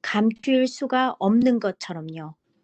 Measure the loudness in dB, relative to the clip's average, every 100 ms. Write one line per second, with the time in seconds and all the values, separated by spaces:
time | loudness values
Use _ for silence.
0 | -4 0 0 0 0 2 2 -2 -2 0
1 | 0 0 2 4 4 2 0 -6 -10 -10
2 | -10 -12 -14 -16 _ _